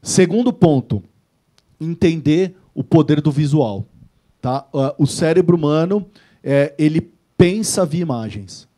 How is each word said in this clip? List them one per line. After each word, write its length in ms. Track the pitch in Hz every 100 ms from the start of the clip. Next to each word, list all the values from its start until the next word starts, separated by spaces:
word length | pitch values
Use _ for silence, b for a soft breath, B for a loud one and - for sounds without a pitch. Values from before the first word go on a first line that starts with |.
Segundo 500 | - - 180 208 247
ponto, 500 | - 170 139 - 104 - _ _ _ _ _ _ _
entender 760 | 160 170 180 165 147 156 190 b b
o 80 | -
poder 380 | - 165 156 151
do 100 | 147
visual, 560 | 131 147 151 120 98 107 _ - _ _ _
tá? 260 | 127 135 -
Ah, 200 | 143 135 -
o 80 | 147
cérebro 500 | - 156 165 175 175
humano, 500 | 147 151 170 208 190 b b b
é, 320 | 131 139 143 -
ele 360 | 151 160 - _ _ _
pensa 500 | 180 208 220 - 175
via 160 | 165
imagens. 680 | 170 120 110 101 95 - _